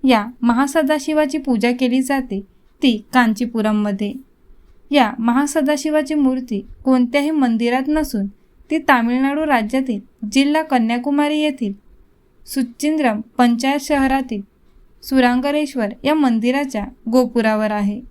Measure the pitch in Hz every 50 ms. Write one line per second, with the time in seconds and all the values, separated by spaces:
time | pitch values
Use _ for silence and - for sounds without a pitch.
0 | - 262 240 214 208 233 247 - - 233 233 240 277 277 277 330 311 269 302 294
1 | 285 - 311 302 302 277 294 311 269 277 247 214 196 240 247 247 262 247 240 262
2 | 262 262 285 269 262 - 196 196 202 _ _ _ _ _ _ _ - 262 240 214
3 | - _ - 254 240 220 220 208 240 240 233 226 208 214 214 214 208 208 202 196
4 | 214 202 - 262 - _ _ _ _ _ - - _ _ - - _ - 277 285
5 | 247 208 - - 226 233 240 262 294 285 - 320 285 277 294 294 - 320 302 302
6 | 302 269 311 302 277 262 262 254 254 247 226 196 196 - - - - 262 262 254
7 | 247 240 262 285 277 302 320 302 269 240 226 220 233 233 240 262 269 285 302 311
8 | 302 269 - 208 196 202 - _ _ _ _ _ - _ 302 320 311 - 277 247
9 | 226 233 247 254 262 277 277 302 311 302 277 233 214 214 247 262 262 262 226 202
10 | - - _ _ - 208 - 262 277 285 294 311 320 311 277 247 226 220 233 247
11 | 247 285 285 285 294 294 302 302 302 302 285 - 240 202 196 - _ - - -
12 | - _ _ _ _ _ _ _ - - - 269 254 247 - _ - 302 311 311
13 | 294 240 208 214 220 - _ - 247 240 240 226 240 269 277 294 285 - 302 277
14 | 269 269 262 269 262 262 233 202 196 _ _ _ _ _ _ - - _ _ _
15 | - - 269 262 254 247 247 254 254 285 285 302 302 285 - 262 220 196 - -
16 | - 269 302 311 294 254 233 226 208 247 254 277 294 277 269 214 202 - - _
17 | - 226 226 254 254 247 247 240 220 220 214 214 214 214 214 208 202 202 208 240
18 | 247 -